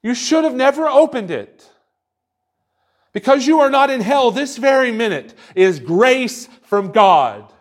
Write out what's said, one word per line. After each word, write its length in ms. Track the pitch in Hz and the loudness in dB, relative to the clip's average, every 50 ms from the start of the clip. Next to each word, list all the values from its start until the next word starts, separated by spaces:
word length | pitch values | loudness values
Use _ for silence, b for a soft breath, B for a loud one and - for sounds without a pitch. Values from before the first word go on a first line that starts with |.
You 140 | - 220 247 | -4 -6 -6
should 280 | 240 - - 311 320 320 | -6 -2 0 0 0 0
have 100 | 311 247 | 0 -2
never 320 | 254 262 277 277 302 320 | 0 0 0 0 0 -4
opened 420 | 302 269 277 320 - - 254 202 175 | 2 4 4 2 4 0 -8 -8 -6
it. 400 | 160 117 101 _ _ _ _ _ _ _ _ _ _ _ _ _ _ _ _ _ _ _ _ _ _ _ _ _ _ _ _ _ _ _ _ _ | -8 -10 -10 _ _ _ _ _ _ _ _ _ _ _ _ _ _ _ _ _ _ _ _ _ _ _ _ _ _ _ _ _ _ _ _ _
Because 340 | _ 202 - 254 269 285 240 | _ -6 0 0 0 2 2
you 140 | 277 320 320 | 2 2 2
are 100 | 285 269 | 2 2
not 220 | 269 269 277 277 | 2 2 2 0
in 100 | 269 254 | 0 -4
hell 300 | 196 214 285 277 262 233 | -2 -2 0 0 0 0
this 260 | 185 233 294 277 - | -2 -2 -8 -8 -8
very 340 | 233 233 269 269 262 262 247 | -2 -2 0 2 2 0 -2
minute 440 | 226 220 233 220 180 139 117 - - B B B B | -2 -4 -4 -4 -4 -6 -8 -14 -20 B B B B
is 260 | 185 185 190 180 147 | 2 2 2 2 -4
grace 680 | 120 139 165 185 233 254 254 262 254 240 - - - b b b b | -6 -4 0 2 2 2 2 0 -2 -6 -8 -12 -18 b b b b
from 280 | _ 202 202 196 185 | _ -4 -4 -4 -2
God. 640 | 147 220 202 196 175 151 135 117 101 104 113 _ _ _ | 2 2 4 4 4 4 2 0 -6 -10 -20 _ _ _